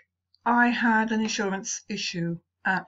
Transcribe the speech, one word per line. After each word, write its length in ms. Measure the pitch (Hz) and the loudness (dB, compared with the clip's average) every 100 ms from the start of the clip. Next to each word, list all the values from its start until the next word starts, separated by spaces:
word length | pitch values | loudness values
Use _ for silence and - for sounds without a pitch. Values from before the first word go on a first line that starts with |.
| _ _ _ _ 233 | _ _ _ _ 0
I 240 | 240 240 | 4 4
had 420 | 233 233 220 220 | 4 2 2 2
an 80 | 220 | 0
insurance 640 | 220 - 202 190 220 - - | -2 -2 -2 -2 -6 -10 -8
issue 500 | 202 - 180 170 170 _ _ | -6 -6 -4 -4 -4 _ _
at 240 | 196 185 | -2 -2